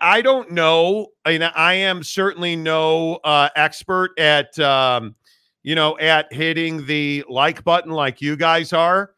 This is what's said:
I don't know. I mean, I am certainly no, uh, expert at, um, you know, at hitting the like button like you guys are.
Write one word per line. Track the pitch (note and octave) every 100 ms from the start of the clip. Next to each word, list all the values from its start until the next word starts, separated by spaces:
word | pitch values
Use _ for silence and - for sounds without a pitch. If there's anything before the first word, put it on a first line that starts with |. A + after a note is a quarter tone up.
I | E3+ G#3+
don't | B3+ C4 A3
know. | E3+ D#3+ E3 F3 G#3 G#3 _
I | D#3+
mean, | D#3+
I | E3 D#3+ E3
am | F#3 G3 F3+
certainly | D3+ - G3 E3+ F3
no, | E3 D#3+ D#3+ D#3+ D#3+ E3 E3
uh, | D3+ D3 C#3+ D3+
expert | D3+ - - F#3 F#3 F3+
at, | D#3 D3 C#3+ -
um, | C#3+ C3+ C3 B2 A2+ - _ _ _ _
you | C3+
know, | D#3+ D#3 D#3
at | D#3 D#3 D3+
hitting | B2+ D#3+ D#3+ E3 D#3+ C#3
the | D3+ C#3+ C#3+ C#3
like | B2+ D3+ -
button | - F3 D#3+
like | D#3+ C3+ A#2+
you | C#3+ D3
guys | E3 E3 E3
are. | E3 E3+ F#3+ G3